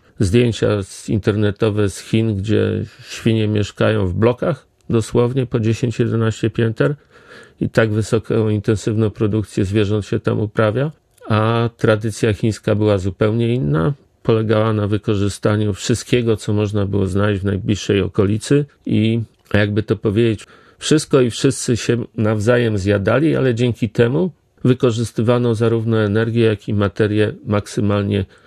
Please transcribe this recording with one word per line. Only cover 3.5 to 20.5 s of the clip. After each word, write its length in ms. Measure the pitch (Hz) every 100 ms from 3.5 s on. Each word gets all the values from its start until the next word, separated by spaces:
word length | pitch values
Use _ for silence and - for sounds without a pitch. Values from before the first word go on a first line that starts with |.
| 107 101 - 110 107 95
w 60 |
blokach, 540 | 95 113 123 - 147 _ _ -
dosłownie 560 | 113 110 120 120 135 123
po 140 | 123
dziesięć, 400 | 110 117 120 -
jedenaście 500 | 117 113 113 110 113
pięter 460 | - 117 110 139 147 _ - - - - -
i 80 | -
tak 220 | - 113
wysoką, 580 | 107 107 113 - 117 110
intensywną 600 | 107 104 107 - 107 107
produkcję 560 | - 107 107 95 - 95
zwierząt 400 | 107 101 107 98
się 140 | 113
tam 200 | - 110
uprawia. 520 | 104 - 110 113 147 - _ _ 466
A 400 | 107 110 117 117 -
tradycja 560 | 113 110 113 - 117
chińska 420 | 104 113 101 - 104
była 220 | 107 101
zupełnie 560 | 95 95 107 113 117
inna. 400 | 123 143 151 160 143 _ _
Polegała 500 | - 113 110 110 110
na 140 | 107 101
wykorzystaniu 840 | 104 - 101 101 - 110 107 104
wszystkiego, 640 | 98 - 113 - 123 117 107
co 160 | -
można 320 | 104 104 104 98
było 220 | 101 95
znaleźć 340 | 98 104 98
w 40 | 98
najbliższej 560 | 98 117 101 - 101
okolicy 640 | 92 - 98 107 - 143 143 _ -
i, 360 | 110 110 117 110 _ -
jakby 300 | 104 104 104
to 120 | - 104
powiedzieć, 520 | 110 101 117 104 -